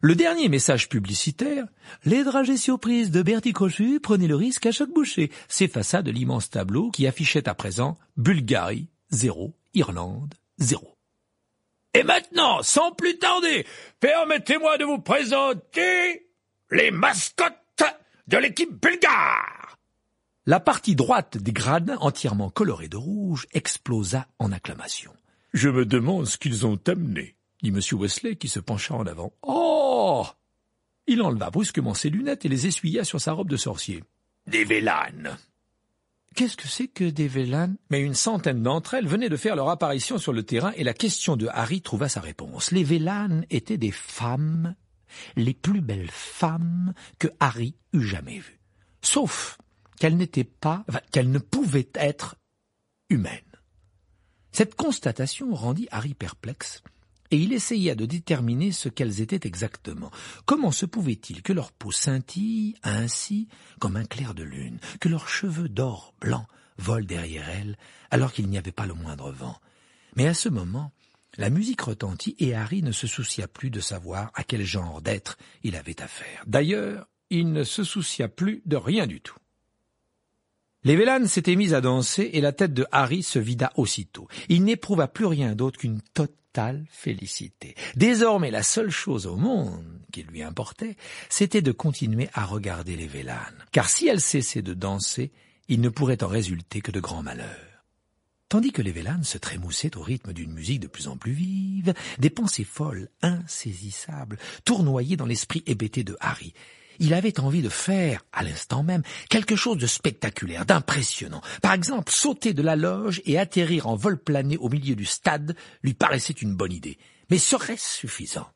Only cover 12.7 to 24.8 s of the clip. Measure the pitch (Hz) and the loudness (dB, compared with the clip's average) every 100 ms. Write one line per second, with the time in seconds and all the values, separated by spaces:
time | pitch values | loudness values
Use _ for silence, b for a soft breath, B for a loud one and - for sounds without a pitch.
12.7 | - 339 339 339 349 359 359 339 277 - | 2 2 0 -2 0 0 2 2 0 -2
13.7 | B B B 262 320 311 302 - 302 311 | B B B 2 4 2 0 2 2 4
14.7 | 302 285 285 - 269 262 269 277 226 - | 2 2 -2 2 0 2 2 2 0 -4
15.7 | - 359 370 359 339 _ _ _ _ _ | 0 2 4 2 -2 _ _ _ _ _
16.7 | - 151 180 220 185 - - 339 - _ | 4 4 4 2 2 -4 0 0 0 _
17.7 | - 302 - b b - 214 269 - 330 | 2 2 2 b b 0 2 2 0 -4
18.7 | 190 330 349 339 240 160 57 - - - | 2 2 6 6 6 4 2 -2 -10 -18
19.7 | - _ _ _ _ _ _ - 175 180 | -20 _ _ _ _ _ _ 4 4 6
20.7 | 269 - 160 180 247 - 113 98 104 120 | 2 2 4 6 4 2 -4 -4 -2 2
21.7 | 160 170 277 131 - 131 104 98 - 202 | 2 2 0 0 0 -2 0 -2 0 0
22.7 | 107 82 95 135 208 196 147 - 156 - | 0 -6 -8 -6 -4 -2 -4 -2 -4 -2
23.7 | - - 117 98 131 - _ 110 95 - | -6 -2 -2 0 -2 -6 _ -4 -2 -6
24.7 | 82 | -12